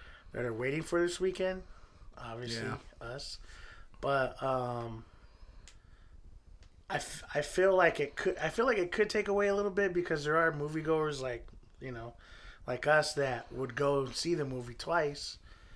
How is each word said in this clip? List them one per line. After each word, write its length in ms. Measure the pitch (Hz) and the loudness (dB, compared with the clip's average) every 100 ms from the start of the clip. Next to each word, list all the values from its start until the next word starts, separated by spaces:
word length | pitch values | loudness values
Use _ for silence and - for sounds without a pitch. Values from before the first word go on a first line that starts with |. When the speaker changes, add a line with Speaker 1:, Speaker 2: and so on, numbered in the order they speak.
| - - - | -18 -18 -10
Speaker 1:
that 100 | 127 | -4
are 100 | 123 | -2
waiting 280 | 113 127 151 | -2 0 -2
for 160 | 156 170 | 2 2
this 180 | 175 175 | 2 2
weekend. 440 | 185 185 185 185 - - - - - - | 0 0 -2 -4 -10 -18 -20 -20 -18 -14
Obviously, 480 | 117 117 120 113 131 | -10 -8 -6 -4 -4
Speaker 2:
Yeah. 400 | 139 - - 117 | -6 -10 -14 -10
Speaker 1:
us. 300 | 135 - - - - - - - - | -10 -10 -12 -16 -16 -16 -16 -18 -4
But, 400 | 139 139 127 - | 0 2 2 -2
um, 640 | 135 131 123 120 117 113 - - - - - - - - - - - - - - - - - - - | -2 0 -2 -4 -6 -8 -14 -20 -20 -20 -20 -18 -20 -20 -20 -20 -20 -20 -20 -20 -20 -20 -20 -18 -6
I, 80 | 147 | -4
f-, 260 | - - - | -4 -10 -6
I 80 | 147 | -4
feel 340 | 147 - 190 185 | 0 4 6 8
like 240 | 170 - | 6 4
it 160 | 143 - | -2 0
could, 220 | 190 - | 0 0
I 120 | 160 | 0
feel 160 | - 254 | 2 2
like 120 | 214 | 2
it 140 | 175 | 2
could 180 | - 208 | 2 2
take 180 | 214 202 | 2 2
away 200 | 202 202 | 2 4
a 80 | 202 | 2
little 160 | 202 | 0
bit 220 | 190 196 | 2 2
because 300 | 175 175 156 | 2 0 0
there 140 | 143 160 | 2 4
are 140 | 165 | 4
moviegoers 680 | 147 151 156 151 160 151 139 | 2 -2 -2 2 2 2 -2
like, 260 | 131 120 - - - - | -4 -6 -10 -18 -20 -14
you 100 | 131 | -10
know, 220 | 117 117 - - - - - - | -10 -10 -14 -20 -18 -18 -10 -6
like 180 | 123 147 | 0 6
us 280 | 151 151 | 6 6
that 380 | - 139 120 - | 2 0 0 -6
would 240 | 123 131 120 | -6 -4 0
go 300 | 143 143 131 | 2 2 0
see 280 | - 165 170 | -2 0 0
the 100 | 135 | 0
movie 300 | 127 120 117 | -4 -8 -8
twice. 640 | - 170 151 143 - - - - - | 0 2 2 -2 -10 -12 -18 -20 -20